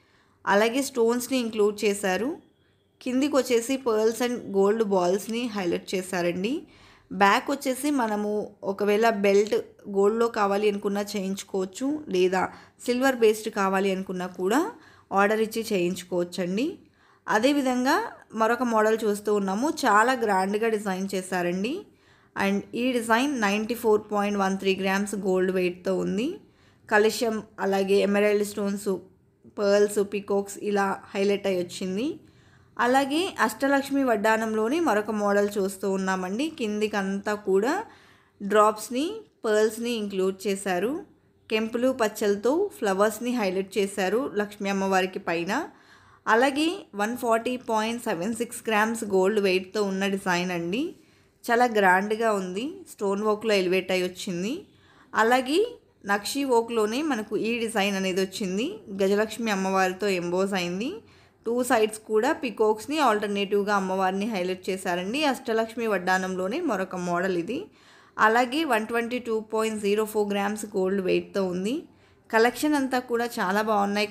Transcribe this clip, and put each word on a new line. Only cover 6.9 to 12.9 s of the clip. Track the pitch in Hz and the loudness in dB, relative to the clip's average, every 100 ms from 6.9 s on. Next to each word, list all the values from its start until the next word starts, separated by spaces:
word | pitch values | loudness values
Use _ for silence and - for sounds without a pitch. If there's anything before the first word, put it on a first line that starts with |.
| - - | -20 -8
బ్యాక్ | 190 196 220 247 | 4 4 4 2
వచ్చేసి | 277 277 254 294 | -4 -2 -2 0
మనము | 285 226 208 208 208 - - | 0 0 0 -2 -2 -4 -8
ఒకవేళ | - 196 202 208 233 202 | -6 -2 2 4 4 4
బెల్ట్ | 202 196 208 233 - - - | 4 4 4 0 -4 -12 -6
గోల్డ్‌లో | 196 202 226 233 | 2 2 4 0
కావాలి | 226 202 196 214 | 2 0 2 0
అనుకున్నా | 202 202 202 | 0 -2 -4
చేయించుకోవచ్చు, | 208 208 190 190 - 196 185 - 269 302 302 | -4 -4 -4 -6 -6 -4 -4 -4 -4 -4 -2
లేదా | 185 185 185 - - - _ | 2 2 2 -2 -6 -20 _
సిల్వర్ | - | -4